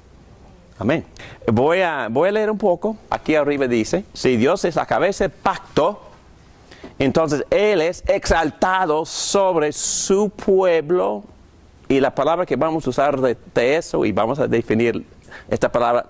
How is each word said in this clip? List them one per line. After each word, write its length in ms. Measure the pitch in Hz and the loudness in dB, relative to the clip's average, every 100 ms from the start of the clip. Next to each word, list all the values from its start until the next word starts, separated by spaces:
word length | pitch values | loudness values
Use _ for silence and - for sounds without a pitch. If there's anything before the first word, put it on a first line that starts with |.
| - - - - - - - - | -20 -20 -20 -20 -20 -20 -20 -6
Amén. 260 | 104 156 - - - - - | -2 -2 -4 -16 -20 -8 -2
Voy 360 | 110 143 180 | 2 2 2
a, 260 | 180 147 110 | 0 -2 -2
voy 200 | 120 180 | 0 0
a 20 | |
leer 180 | 208 214 | 0 -2
un 80 | 208 | 0
poco. 380 | 208 175 208 220 - | 0 0 -2 -8 -6
Aquí 260 | 113 - 156 | -6 0 0
arriba 320 | 143 143 131 | 2 0 0
dice, 380 | 120 107 175 202 | 0 0 -2 -4
"Si 240 | - 131 123 | -4 0 2
Dios 280 | 127 190 | 2 2
es 100 | - | 0
la 120 | 151 - | -2 -2
cabeza 380 | 113 175 196 | 0 0 0
del 60 | 185 | -4
pacto, 680 | - 202 175 - - 202 208 - - - - - - - - - - | -2 -4 -4 -4 0 0 -2 -12 -20 -20 -20 -20 -20 -20 -20 -16 -2
entonces 460 | 139 165 160 143 - | 0 2 0 -2 0
Él 300 | 180 208 196 | 2 2 2
es 200 | 160 180 - | 0 -2 -2
exaltado 960 | 196 - 175 160 - 185 185 185 151 | -2 0 0 0 0 0 2 0 0
sobre 680 | 160 - - 202 190 170 151 | -2 -6 -2 0 2 2 0
su 580 | - - - - 196 208 | -2 -4 -4 0 0 0
pueblo." 920 | - - 190 185 165 147 180 196 214 214 - - - - - - | -2 0 2 4 2 0 -2 -2 -6 -10 -20 -20 -20 -20 -14 -2
Y 100 | 135 | 2
la 140 | 135 | 2
palabra 300 | - 143 170 | 0 0 0
que 100 | 180 | -2
vamos 320 | 127 160 160 135 | -2 0 -2 -2
a 40 | |
usar 280 | 123 139 139 | 0 0 2
de, 160 | 131 117 - | 0 -2 -4
de 220 | - 120 156 | 0 2 0
eso, 280 | - 160 | -2 -2
y 80 | 113 | 0
vamos 260 | 98 110 139 | 0 0 0
a 80 | 117 | 0
definir 600 | 117 - 113 117 101 - - - - - | 0 0 0 2 -2 -8 -18 -20 -20 -6
esta 240 | - 127 | -2 0
palabra 320 | 120 120 120 - | 0 2 0 -2